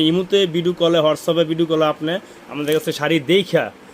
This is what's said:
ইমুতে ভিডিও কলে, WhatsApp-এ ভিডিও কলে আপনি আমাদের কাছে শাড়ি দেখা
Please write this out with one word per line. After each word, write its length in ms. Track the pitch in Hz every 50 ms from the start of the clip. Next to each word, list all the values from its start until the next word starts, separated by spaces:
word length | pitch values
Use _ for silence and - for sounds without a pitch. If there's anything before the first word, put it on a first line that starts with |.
| 160 156
ইমুতে 380 | 165 185 185 180 202 196 196
ভিডিও 260 | 175 156 175 165 180
কলে, 260 | 180 - 175 165 170 165
WhatsApp-এ 460 | 151 156 151 - - - 165 165 165
ভিডিও 220 | 156 165 160 170
কলে 180 | 160 160 156 156
আপনি 280 | 151 151 - 156 156 175 202 - - - - - -
আমাদের 200 | 123 143 147 143 156
কাছে 160 | 156 - 170
শাড়ি 280 | 147 - 147 156 165 160
দেখা 500 | 131 127 175 202 185 - 170 156 123 101 - - - -